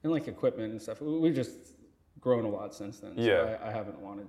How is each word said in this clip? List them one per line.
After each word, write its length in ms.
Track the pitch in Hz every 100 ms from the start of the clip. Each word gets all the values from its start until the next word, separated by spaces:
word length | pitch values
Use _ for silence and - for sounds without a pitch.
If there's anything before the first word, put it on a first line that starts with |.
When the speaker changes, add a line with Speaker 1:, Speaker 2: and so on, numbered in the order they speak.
Speaker 1:
and, 100 | 156
like, 160 | 165 -
equipment 420 | 101 127 117 110
and 80 | 113
stuff, 180 | - 110
we, 180 | 151 160
we've 160 | 165
just 180 | 135 117 - - - - _ _ -
grown 240 | 127 120
a 40 | 104
lot 260 | 98 101
since 260 | - 101 110
then. 160 | 104 -
So 60 |
Speaker 2:
Yeah. 340 | 117 95 110 110
Speaker 1:
I, 40 | 110
I 40 |
haven't 260 | 110 101 -
wanted 280 | 98 101